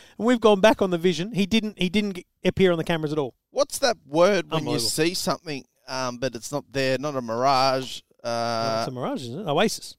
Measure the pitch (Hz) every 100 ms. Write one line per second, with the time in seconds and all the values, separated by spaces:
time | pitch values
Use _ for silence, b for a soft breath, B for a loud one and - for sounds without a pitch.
0 | b b 220 240 214 202 214 - 196 175
1 | 180 156 208 165 185 226 208 - 180 202
2 | 208 180 - _ 185 - 185 170 151 165
3 | 151 151 131 - _ - 294 - 262 196
4 | 135 151 185 196 151 160 123 120 117 -
5 | 165 185 185 143 160 135 - _ - 131
6 | 127 120 131 117 - 147 - 139 131 127
7 | 147 135 117 117 135 131 135 131 127 -
8 | - _ 120 117 117 113 113 113 117 127
9 | 175 262 120 143 202 151 214 - -